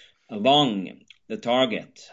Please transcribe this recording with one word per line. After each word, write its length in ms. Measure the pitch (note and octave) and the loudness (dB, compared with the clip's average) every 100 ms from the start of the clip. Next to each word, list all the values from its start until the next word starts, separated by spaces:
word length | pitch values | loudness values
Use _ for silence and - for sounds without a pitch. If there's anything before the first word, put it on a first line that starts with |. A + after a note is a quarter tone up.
| _ _ _ | _ _ _
along 720 | G#2+ A2+ C#3+ C#3 G2+ F2 - _ _ - | -2 2 4 4 -2 -6 -14 _ _ -12
the 80 | A2 | -8
target 640 | A#2 B2 C3 G#2 D#2 - - | -2 0 0 -2 -10 -20 -20